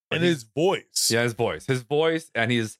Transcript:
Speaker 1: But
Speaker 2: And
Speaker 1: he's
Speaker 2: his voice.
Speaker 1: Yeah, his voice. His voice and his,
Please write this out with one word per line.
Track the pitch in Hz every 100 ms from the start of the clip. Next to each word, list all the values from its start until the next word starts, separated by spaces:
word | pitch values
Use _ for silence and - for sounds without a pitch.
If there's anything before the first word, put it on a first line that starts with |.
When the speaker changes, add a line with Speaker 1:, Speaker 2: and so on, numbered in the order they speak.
| -
Speaker 1:
But | 160
Speaker 2:
And | 175
Speaker 1:
he's | 160
Speaker 2:
his |
voice. | 113 - 175 175 - - -
Speaker 1:
Yeah, | 113
his | 120
voice. | 113 113 78 -
His | 131
voice | 120 147 160 165 160 -
and | 117
his, | 120 110 -